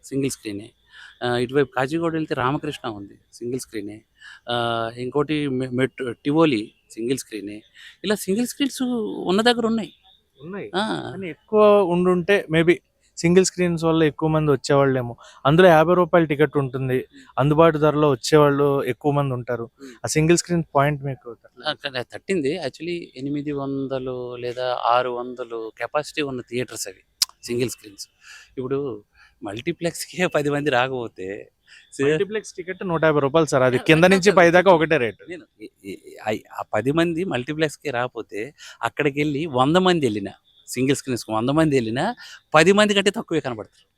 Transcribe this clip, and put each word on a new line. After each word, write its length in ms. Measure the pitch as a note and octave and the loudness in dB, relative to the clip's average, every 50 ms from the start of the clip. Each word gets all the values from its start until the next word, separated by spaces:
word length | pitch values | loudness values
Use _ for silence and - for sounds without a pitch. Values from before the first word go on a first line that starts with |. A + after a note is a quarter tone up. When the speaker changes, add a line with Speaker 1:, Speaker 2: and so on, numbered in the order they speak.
| _ | _
Speaker 1:
సింగిల్ 260 | - C3+ C#3 C#3 C3+ | -8 -6 -4 -4 -4
స్క్రీనే. 400 | - - _ A2 G2+ G2+ G#2+ - _ _ _ _ _ - - - - _ A#2+ | -6 -8 _ -12 -12 -12 -14 -16 _ _ _ _ _ -20 -20 -20 -14 _ -6
ఆ, 120 | B2 B2 | -4 -2
ఇటువైపు 360 | A#2+ B2 A#2+ C3 D3 C#3 - | -2 -2 -2 0 0 0 0
కాచిగూడ 420 | _ B2+ C3 C3 D#3 E3 E3+ E3 D#3+ | _ -4 -4 -2 -2 -4 -4 -2 -4
వెళ్తే 200 | D#3+ D#3 D3+ D#3 | -4 -4 -4 -4
రామకృష్ణ 540 | C3+ A#2+ B2+ C#3+ D3+ - D3+ C#3 - - B2 | -2 -2 -2 -2 -2 -6 -8 -10 -10 -10 -12
ఉంది, 300 | G#2+ G2+ G2+ G2 - _ _ _ | -12 -12 -16 -18 -20 _ _ _
సింగిల్ 280 | _ - A2+ A#2+ B2+ C3 | _ -12 -10 -8 -8 -8
స్క్రీనే. 400 | - _ - A2 G2 G#2 G#2 A2 _ _ _ _ - - - - _ - | -10 _ -12 -12 -10 -10 -14 -16 _ _ _ _ -20 -20 -20 -20 _ -6
ఆ, 400 | A#2+ A#2+ A#2 A#2 A#2 A2+ A2+ A2+ A#2 | -4 -4 -2 -2 -4 -4 -6 -8 -8
ఇంకోటి 520 | A#2+ B2+ B2+ B2 D3 D3 C#3 D#3 D3+ D3 C#3+ | -10 -10 -6 -4 -4 -2 -2 -2 -4 -2 -4
మె-, 220 | C3 B2+ C3 B2+ | -4 -4 -4 -4
మెట్-, 420 | B2 B2 C3 B2 _ - C3 B2 A2+ _ _ | -2 -2 -2 -2 _ -6 -8 -8 -8 _ _
టివోలి 480 | C#3+ D3 D#3+ E3 D#3 C3+ G#2+ G#2+ - _ _ _ _ | -2 2 4 4 4 2 0 -4 -6 _ _ _ _
సింగిల్ 280 | - A2 A2+ A#2 C3+ A#2+ | -14 -8 -4 -4 -4 -4
స్క్రీనే. 440 | - _ A2+ G#2 G2 G2+ G#2 G#2+ _ _ _ - - - - _ - | -6 _ -12 -12 -12 -12 -14 -14 _ _ _ -20 -20 -20 -20 _ -4
ఇలా 100 | F#3 G#3 | -4 -4
సింగిల్ 320 | G3 - - F#3+ G#3+ B3 | -4 -2 -4 -2 -2 -2
స్క్రీన్స్ 360 | A#3+ - - C#4+ C4+ - - C4 B3 B3 A#3 G#3+ G3+ - - - | -4 -4 -4 -6 -6 -4 -6 -6 -4 -4 -4 -4 -6 -6 -6 -4
ఉన్న 160 | F3 F3+ G3+ | -2 0 2
దగ్గర 240 | A3 A#3+ A#3+ A#3 A3+ | 2 2 2 2 0
ఉన్నాయి. 260 | A3 A3+ A3+ F#3+ D3 _ _ _ _ _ _ _ _ _ _ | -2 -2 -2 -4 -8 _ _ _ _ _ _ _ _ _ _
Speaker 2:
ఉన్నాయి. 280 | C3+ E3 G3 G3+ C#3+ G#2 - | -16 -14 -12 -12 -12 -6 -4
Speaker 1:
ఆ. 360 | F#3 G#3 A3 F#3 D3+ B2 A#2 | -4 -4 -2 -4 -6 -8 -10
Speaker 2:
కానీ 180 | B2+ - G3 F3 | -12 -10 -12 -12
ఎక్కువ 540 | D3+ _ _ _ G#3+ G#3+ G#3+ G#3 G#3 G#3 | -12 _ _ _ 4 6 6 8 8 6
ఉండుంటే 640 | G3 E3+ F3 F3 F3+ F3+ F3+ F3+ E3+ E3+ G3+ G3 - - | 4 2 2 2 2 2 2 0 2 2 0 0 2 0
maybe 220 | D#3 E3 E3 E3 E3+ - _ _ _ _ _ _ _ | 0 2 4 4 2 2 _ _ _ _ _ _ _
సింగిల్ 280 | - - E3+ F3 F#3 F#3 | -2 2 4 6 6 4
స్క్రీన్స్ 400 | - - F3+ F3+ F3 E3+ D#3+ D#3+ | 4 0 -2 -2 0 0 0 0
వల్ల 180 | E3 D#3+ D#3+ | 2 2 4
ఎక్కువ 260 | E3 D3+ C3+ - D#3+ D#3 | 4 2 2 0 -2 0
మంది 240 | D#3 D#3 D#3 D3+ | 2 2 4 2
వచ్చేవాళ్ళేమో. 640 | C#3 B2 - - D3 C#3 C#3 C3+ C3 C3 B2 A#2+ A#2 _ - - - - _ | 2 0 2 2 4 4 4 4 2 0 -2 -6 -10 _ -18 -20 -20 -2 _
అందులో 220 | C3+ D3+ E3 F#3 F#3 | 4 6 8 8 8
యాభై 260 | E3 D#3 D#3 D#3+ F3+ | 8 8 6 4 4
రూపాయల 300 | F3 F3+ D#3+ - F3 E3 | 2 2 4 4 2 4
టికెట్ 320 | D3+ D#3 C3 D3+ C#3+ - | 4 2 2 2 2 2
ఉంటుంది, 480 | D3 C#3 C3 B2 C3 C3+ C3 B2+ B2+ - _ _ - - - - - | -2 -4 -2 -4 -4 -4 -2 -2 -2 -4 _ _ -20 -20 -10 -2 0
అందుబాటు 400 | C3 D3 D3+ D3 E3 E3 D#3 D3+ | 2 2 6 6 6 6 6 4
ధరలో 320 | D3 D3+ C#3+ D3 D3+ D3+ | 2 2 2 4 2 2
వచ్చేవాళ్ళు 720 | C3+ A#2+ - - D#3 D3+ D3 C#3+ C#3 C#3 C#3+ C#3+ C#3 C#3 - | 2 0 0 4 6 6 6 6 4 2 2 2 2 0 -2
ఎక్కువ 280 | B2+ B2 _ - D3 | -4 -6 _ -2 -2
మంది 220 | C#3+ C#3+ C#3+ C#3 B2+ | 0 0 -2 -2 -4
ఉంటారు. 360 | B2 A#2+ - B2 A2+ A#2 A#2 _ _ | -8 -6 -6 -8 -8 -8 -12 _ _
Speaker 1:
Hmm. 120 | C#3 C3+ A#2+ - - | -20 -20 -20 -12 -8
Speaker 2:
ఆ 20 | |
సింగిల్ 320 | A#2 - D#3 D#3 D#3+ F3 E3+ | -4 0 0 4 4 4 2
స్క్రీన్ 240 | - - F3 E3+ D#3+ _ _ | 2 -2 -2 -2 -2 _ _
పాయింట్ 300 | C#3+ C#3 C#3+ D3 C#3 C3+ | 2 2 2 0 -4 -6
మీకు 300 | C#3+ C3 - _ A#2+ A2+ | -10 -10 -10 _ -20 -20
తట్టలేదు? 640 | _ _ - _ B2+ A#2+ D3+ C#3+ - - C#3+ C3 B2+ | _ _ -20 _ -10 -8 -8 -8 -6 -8 -8 -6 -6
Speaker 1:
ఆ, 40 | |
క-, 40 | A#2+ _ - | -8 _ -12
తట్టింది. 440 | G#2 _ - G3 F3+ C#3 C3+ D#3 F#3 | -18 _ -4 -4 -2 -2 -2 -4 -4
Actually 420 | D#3 C3 - - D#3 E3+ F3 E3+ E3+ - _ | -6 -8 -10 -10 -10 -10 -10 -10 -10 -14 _
ఎనిమిది 360 | C3 C3 C#3+ D3 D3 C#3+ D3 | -12 -10 -8 -6 -6 -6 -6
వందలు 840 | D3 C#3 C#3 C#3 C#3 C#3 C3+ C3 C3+ C3 B2+ C3 B2+ B2+ B2 B2 B2 | -6 -6 -6 -6 -6 -6 -6 -6 -6 -6 -6 -8 -8 -8 -10 -10 -12
లేదా 420 | A#2+ A#2+ B2 A#2+ B2 B2+ B2+ B2 - | -10 -10 -8 -8 -6 -4 -4 -4 -2
ఆరు 280 | - A#2 A#2+ B2 B2+ B2+ | 0 2 2 2 2 0
వందలు 640 | B2 A#2+ B2 B2+ B2 B2 B2+ A#2 A#2 A2+ A2+ A2 _ - | -4 -6 -8 -10 -10 -12 -12 -10 -10 -10 -10 -12 _ -10
కెపాసిటీ 440 | A#2 A#2 - D3 D3+ - - - | -12 -6 -6 -6 -6 -6 -6 -6
ఉన్న 180 | D3+ C#3 C3 B2 | -6 -4 -6 -10
థియేటర్స్ 480 | A2+ _ A#2+ B2 B2 - A2+ G#2 - G#2 | -10 _ -6 -6 -6 -6 -8 -12 -12 -12
అవి, 380 | F#2 _ _ _ _ _ - - _ _ | -14 _ _ _ _ _ -6 -6 _ _
సింగిల్ 280 | - - A#2+ A#2+ C3 A2+ | -8 -6 -4 -2 -2 -4
స్క్రీన్స్. 380 | - _ - G#2+ G2 - - _ _ _ _ - - - - _ _ - | -6 _ -18 -20 -18 -18 -20 _ _ _ _ -20 -20 -20 -20 _ _ -10
ఇప్పుడు 460 | B2+ B2+ C#3 C#3 C#3+ C#3 A2 G#2 G#2 _ _ _ - _ _ _ | -6 -6 -4 -4 -4 -6 -10 -12 -16 _ _ _ -20 _ _ _
మల్టీప్లెక్స్‌కే 840 | - G#2 G2 A2 C3 F3 E3 _ E3+ E3+ - - - - - D3+ F3+ | -12 -10 -10 -8 -8 -8 -8 _ -6 -6 -6 -6 -14 -12 -6 -4 -4
పది 240 | E3+ - D#3 D3 D3 | -2 -2 -2 -2 0
మంది 200 | C#3+ D3 C#3+ D3+ | -2 -2 -2 0
రాకపోతే 800 | C3 A#2+ B2 C3 C3 B2+ A#2 G#2+ _ - F#2 F#2+ G2+ - - _ _ _ _ _ - - _ _ | 2 2 0 0 -4 -8 -8 -10 _ -12 -12 -10 -10 -12 -14 _ _ _ _ _ -20 -20 _ _
సే- 140 | - - C3+ | -6 -2 0
Speaker 2:
మల్టీప్లెక్స్ 480 | C#3+ D#3 D#3 G3+ F#3 G#3+ A3 G3+ - - | 0 2 0 -2 -4 -4 -8 -8 -10 -16
టికెట్ 320 | - E3+ F3 F#3 F3+ G#3+ | -16 -12 -12 -12 -8 -6
నూట 180 | F#3+ E3+ D#3+ D#3 | -4 -2 2 2
యాభై 160 | D#3+ D3+ D3 | 2 2 2
రూపాయలు 260 | C#3 C#3 C3+ E3 E3 | 0 2 2 0 0
సార్, 160 | C#3 - C3+ | 2 2 2
అది 140 | B2+ B2+ B2 | 2 2 2
Speaker 1:
యా, 60 | B2+ | 0
Speaker 2:
కింద 220 | B2+ - D#3+ D#3 E3+ | 4 4 6 6 8
నుంచి 120 | F#3 G3 | 6 6
Speaker 1:
రకరకాలు 200 | F#3+ F3 G#3 G3+ | 6 4 4 6
Speaker 2:
పై 80 | F#3+ F3 | 8 6
దాకా 140 | E3+ E3 F3+ | 8 6 6
Speaker 1:
రకరకాలు. 180 | F3 G3 F#3 | 6 6 6
Speaker 2:
ఒకటే 200 | D#3 D#3+ D#3 E3 | 6 4 2 2
రేటు. 280 | D3 A#2+ A2 G2 _ G2+ D3+ | 0 0 -2 -4 _ -16 -16
Speaker 1:
నేను 180 | F3+ E3+ - _ _ _ | -16 -16 -16 _ _ _
ఈ, 60 | G#2+ - _ _ _ | -20 -20 _ _ _
ఈ, 140 | G2 F2+ - _ - - - - G#2+ | -14 -14 -14 _ -20 -20 -10 -6 -4
ఐ-, 100 | A2 - - _ | -4 -4 -6 _
ఆ 100 | - - G2+ _ - | -12 -12 -12 _ -4
పది 180 | G#2+ G#2+ C3 | -2 -2 0
మంది 320 | C#3+ E3 E3 F3 E3+ D#3+ F#3 | 0 0 0 0 -2 -4 -4
మల్టీప్లెక్స్‌కే 680 | F#3+ D3+ B2 B2 C#3+ D3+ D3+ D#3+ D3+ - _ _ D3+ | -4 -4 -6 -6 -6 -4 -4 -4 -4 -4 _ _ -6
రాకపోతే 640 | C3 A#2+ B2 B2+ _ A#2 G2+ _ - G2+ A2 C3+ D3+ _ - - - _ | -4 -4 -4 -4 _ -12 -14 _ -10 -10 -10 -10 _ _ -20 -20 -14 _
అక్కడికెళ్ళి 640 | - A#2 _ - D3 C#3+ C3+ C#3+ D3+ D#3 D3 C3+ D#3+ | -8 -6 _ -2 -2 -2 -2 -2 -4 -2 -2 -4 -6
వంద 300 | E3+ C3 B2 B2+ C#3 D#3+ | -4 0 0 2 4 2
మంది 300 | F#3 F#3+ F#3 F3 E3+ C#3+ | 2 4 2 2 2 0
వెళ్ళినా, 240 | A#2 G#2 G#2 G2 G2 - _ _ _ _ _ _ - | -2 -2 -2 -8 -10 -14 _ _ _ _ _ _ -12
సింగిల్ 280 | - B2+ B2+ C3+ C#3 | -6 -4 0 0 0
స్క్రీన్స్‌కి 360 | - - - B2+ A2+ - - | -2 -2 -6 -6 -6 -6 -4
వంద 160 | A2 A2 A2+ C3 | -4 -2 -2 0
మంది 280 | C#3 D#3 D#3+ D#3 C#3 | 0 2 2 2 2
వెళ్ళినా 380 | C3 A#2 G#2+ A2 B2+ D#3+ G#3+ A#3+ _ - - - - _ _ - | 0 -2 -2 -4 -4 -4 -4 -6 _ -16 -20 -20 -20 _ _ 4
పది 180 | D3+ E3 F3+ | 4 6 6
మంది 220 | G3+ G3+ G#3+ G#3 G#3 | 6 6 4 4 2
కంటే 160 | G3+ F#3+ G3+ | 2 0 0
తక్కువే 300 | F#3+ A3+ - - F3 D#3 | -2 -2 -8 -4 -4 -4
కనపడతారు. 460 | - C3+ A#2+ G#2+ G2 - _ _ _ _ _ | -4 -4 -10 -10 -14 -16 _ _ _ _ _